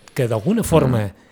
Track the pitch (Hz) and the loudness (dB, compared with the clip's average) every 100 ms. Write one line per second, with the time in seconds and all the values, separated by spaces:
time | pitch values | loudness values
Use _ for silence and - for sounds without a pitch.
0 | - - 120 110 120 233 - 160 131 117 | -8 -6 -2 -2 -2 -2 2 2 2 0
1 | 101 - _ | -4 -8 _